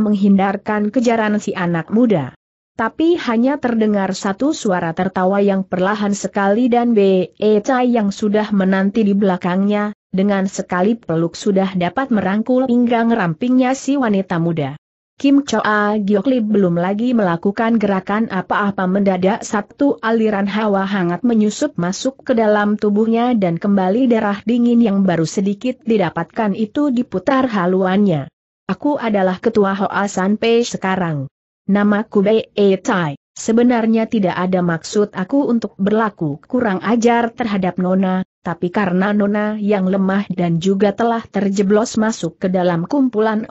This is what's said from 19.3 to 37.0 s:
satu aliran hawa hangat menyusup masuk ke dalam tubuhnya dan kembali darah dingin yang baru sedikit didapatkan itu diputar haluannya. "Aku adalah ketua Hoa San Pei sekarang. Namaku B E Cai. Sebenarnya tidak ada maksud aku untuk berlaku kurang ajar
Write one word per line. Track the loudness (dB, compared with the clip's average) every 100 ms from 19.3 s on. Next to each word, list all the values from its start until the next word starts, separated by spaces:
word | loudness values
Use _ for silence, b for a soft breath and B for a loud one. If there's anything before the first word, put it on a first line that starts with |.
| -2
satu | -2 -4 -4 -2 0 0
aliran | 0 0 0 0
hawa | -2 -2 0 0
hangat | 0 -2 -2 0
menyusup | 0 2 2 0 -4 -2
masuk | -4 -2 -4 -4
ke | -2 0
dalam | 2 2 0 0
tubuhnya | 0 0 0 0 0
dan | 0 0 -2
kembali | 0 0 2 2 2
darah | 2 0 -2
dingin | -2 0 2 4
yang | 4 2 2
baru | 0
sedikit | -2 -2 -2 -2 -4 -6 -2
didapatkan | 0 0 -4 -6 -4 -2
itu | -2 -4 -2 0
diputar | 0 -2 -4 -2 0 0
haluannya. | 0 0 0 2 2 2 0 -4 -14 _ _ -8
"Aku | -4 -2 -2
adalah | -2 0 0 0
ketua | -2 2 2
Hoa | 0 -2 -2
San | -4 -2 -2 0
Pei | 2 2 0
sekarang. | -4 -4 -2 -2 -4 -8 _ _ _
Namaku | -2 2 2 0 0 0
B | 2 2 0
E | 0 2 2
Cai. | 0 -2 -2 -6 _ -10
Sebenarnya | -2 2 4 2 2 0 0
tidak | 0 0
ada | 0 -2 0
maksud | 0 -2 -2 -2 -2
aku | -4 -2 0 0
untuk | 0 -2 -4
berlaku | 0 0 -2 -4 -6 -6 -6
kurang | -2 -2 -2
ajar | -2 0